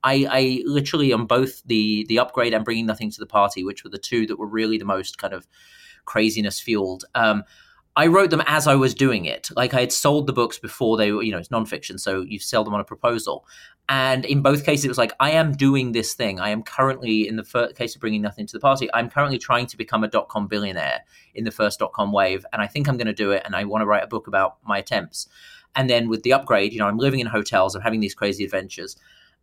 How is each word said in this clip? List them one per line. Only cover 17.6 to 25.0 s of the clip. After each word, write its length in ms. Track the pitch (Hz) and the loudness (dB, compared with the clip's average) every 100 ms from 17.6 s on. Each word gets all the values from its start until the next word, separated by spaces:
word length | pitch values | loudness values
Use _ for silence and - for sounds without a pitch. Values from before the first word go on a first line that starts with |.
| 117 | -2
case 240 | - 117 - | -4 -10 -6
of 40 | |
Bringing 220 | 113 107 | -4 -2
Nothing 240 | 104 101 107 | -4 -6 -10
to 60 | |
the 80 | - | 0
Party, 280 | - 135 127 | 2 2 0
I'm 160 | 117 120 | -2 -2
currently 280 | 143 143 127 | 0 0 -2
trying 280 | - 123 123 | 0 0 0
to 100 | - | -8
become 280 | 113 110 | -4 -2
a 40 | 107 | 0
dot-com 380 | 110 - 107 101 | -2 -2 -6 -4
billionaire 540 | 104 101 90 69 58 - - _ | -4 -4 -4 -4 -4 -8 -20 _
in 80 | - | -8
the 60 | 113 | -8
first 300 | - 107 - | -2 -2 0
dot-com 320 | 101 - 101 | -6 -2 0
wave, 340 | 101 95 95 - | 2 2 0 -6
and 100 | 110 | -6
I 60 | 104 | -4
think 180 | 147 143 | -2 -2
I'm 100 | 123 | 0
gonna 140 | 110 | -2
do 200 | 101 101 | -2 0
it, 100 | 98 | 0
and 120 | - 92 | -2 -4
I 80 | |
wanna 220 | 101 107 104 | -2 -2 2
write 180 | 104 | 2
a 40 | - | 0
book 140 | 110 - | -6 -2
about 300 | 101 95 - | 0 0 -2
my 140 | 110 101 | -4 -4
attempts." 480 | - 110 | -2 -4